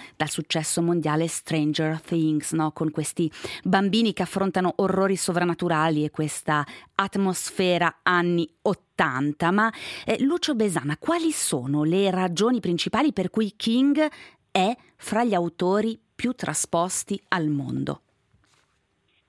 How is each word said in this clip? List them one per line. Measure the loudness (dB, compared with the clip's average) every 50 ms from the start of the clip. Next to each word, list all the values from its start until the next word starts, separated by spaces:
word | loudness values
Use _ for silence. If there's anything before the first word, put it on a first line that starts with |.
| -4 -12 -8
dal | -6 -4 -4
successo | -4 -6 -4 -2 -2 -2 -2 -2 0 0
mondiale | 2 2 2 0 0 0 0 0 0 -2
Stranger | -4 -6 -6 -2 0 0 0 0 0 0 0 -2 -2 -4
Things, | -6 -4 -2 0 2 2 0 0 -2 -2 -2
no? | -2 -2 -2
Con | -2 -2 -4 -4
questi | -2 -4 -4 -4 -2 -2 -2 -2 -2 -6 -12 -12 -10 -6 -2
bambini | 2 2 2 4 2 2 2 2 2 0
che | -2 -4
affrontano | -4 -2 -2 -2 0 0 0 0 0 2 2
orrori | 0 2 2 2 2 2 2
sovrannaturali | 0 0 0 0 0 0 0 0 0 0 0 2 2 2 2 2 2 0
e | -2
questa | -2 -2 -4 -4 -4 -4 -2 0 0 0 0 -4 -8 -18 -20 -6 _
atmosfera | -2 -2 0 0 0 0 0 0 -2 -4 -4 -2 0 2 2 4 4 2 0 0 _
anni | _ 2 2 2 4 2 2 2 0 -2 _ _ -2
ottanta. | -2 -2 -2 _ _ _ 0 0 0 0 0 -2 -2 -2 0 0 2
Ma, | 4 4 2 0 0 -4 -12 -14 -14 -8 -4 -4
eh, | 0 0 2
Lucio | 2 0 0 0 -2 0
Besana, | 0 0 0 0 -2 -2 -4 -4 -4
quali | -2 -2 0 0 0 0
sono | -2 -2 -2 -2 -2 -2 -2 0 0 2 2
le | 2 2 2 2 2
ragioni | 2 0 0 0 0 0 2 2 2 0
principali | 0 0 -2 -2 -2 -2 0 2 2 2 0
per | 0 -2 -2
cui | -2 -2 -2 -2 -4
King | -4 -2 0 2 2 4 2 2 2 0 0 -2 -6 -18 -20 -20 _ _ _
è | 0 2 2 2 0 -4 _ _ _
fra | _ -8 -4 -2 0 2
gli | 2 2
autori | 2 0 0 -2 -2 0 2 2 2 0 0 -4 -6 _ _ _
più | -4 -4 -4 -4
trasposti | -4 -4 -4 -4 -4 -2 0 0 0 0 0 -2 -6 -6 -4 -6 -6 -4 _
al | 0 0 2 0
mondo? | 0 -2 -2 -4 -4 -4 -4 -4 -6 -8 _ _ _ _ _ _ _ _ _ _ _ _ _ _ _ _ _ _ _ _ _ _ _ _ _